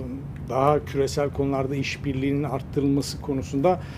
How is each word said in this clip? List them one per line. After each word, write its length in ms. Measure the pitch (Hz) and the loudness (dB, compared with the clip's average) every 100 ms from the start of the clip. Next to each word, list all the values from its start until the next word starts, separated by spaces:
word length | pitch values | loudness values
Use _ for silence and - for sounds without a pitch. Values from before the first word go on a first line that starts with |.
| 127 135 - - - | -6 -8 -10 -10 -4
daha 360 | 120 139 151 | 2 4 4
küresel 460 | - 135 135 151 143 | 2 0 0 2 -2
konularda 460 | - 139 139 131 139 | 0 0 2 0 -2
işbirliğinin 680 | 131 - 143 135 135 139 | -2 -4 -2 0 0 0
arttırılması 760 | 147 120 - - 139 143 135 - | 0 -4 -2 0 4 2 2 -6
konusunda 600 | - 135 127 139 151 180 - | -4 -2 -2 2 2 2 -2